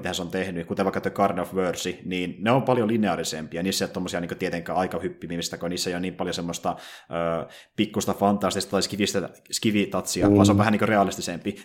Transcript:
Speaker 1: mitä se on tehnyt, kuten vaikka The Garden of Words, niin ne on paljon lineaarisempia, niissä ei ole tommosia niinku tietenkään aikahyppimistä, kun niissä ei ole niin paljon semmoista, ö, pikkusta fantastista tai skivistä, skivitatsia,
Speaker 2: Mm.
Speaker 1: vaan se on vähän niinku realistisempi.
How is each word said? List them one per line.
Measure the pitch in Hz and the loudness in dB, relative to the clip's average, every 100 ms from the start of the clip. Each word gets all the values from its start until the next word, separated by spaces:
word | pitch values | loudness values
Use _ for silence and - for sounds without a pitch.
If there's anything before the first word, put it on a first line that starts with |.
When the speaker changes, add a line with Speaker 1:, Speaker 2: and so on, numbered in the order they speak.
Speaker 1:
mitä | 92 | -2
se | 92 | -4
on | 87 | -4
tehnyt, | 92 95 87 82 | -4 -4 -4 -4
kuten | 101 | -2
vaikka | 95 92 | 0 0
The | 98 | -2
Garden | - 98 90 | 2 2 2
of | 87 | -4
Words, | 95 90 85 90 90 | -2 -2 -2 -4 -6
niin | 90 90 87 85 | -4 -4 -4 -2
ne | 107 | 2
on | 131 | 2
paljon | 131 123 107 | 4 2 2
lineaarisempia, | 113 104 82 82 80 78 82 | 2 2 0 -2 -6 -6 -4
niissä | 92 - | -2 0
ei | 95 | -2
ole | |
tommosia | 95 90 92 | -4 -4 -4
niinku | 85 | -4
tietenkään | 87 90 85 82 85 | -4 -4 -4 -2 0
aikahyppimistä, | 92 87 90 87 82 85 82 87 | 0 -2 -6 -8 -8 -6 -6 -6
kun | 85 | -6
niissä | 87 92 | -4 -4
ei | |
ole | 87 | -4
niin | 92 | -4
paljon | 87 90 | -4 -4
semmoista, | 87 85 85 90 82 - - - 85 85 82 | -4 -4 -4 -4 -4 -8 -20 -8 -4 -2 -2
ö, | - - - - | -4 -12 -8 -2
pikkusta | 104 104 98 | -2 -2 -4
fantastista | 95 101 101 95 95 - | 2 2 4 0 -2 0
tai | 98 | 0
skivistä, | 92 101 98 101 82 - - | 0 0 0 0 -4 -8 -8
skivitatsia, | - 113 104 98 92 - 90 92 | -2 0 2 2 -2 -4 2 6
Speaker 2:
Mm. | |
Speaker 1:
vaan | 101 101 | 8 8
se | |
on | 101 | 8
vähän | 107 | 4
niinku | 104 107 | 4 4
realistisempi. | 107 95 90 90 85 101 98 | 4 4 0 -6 -6 -6 -8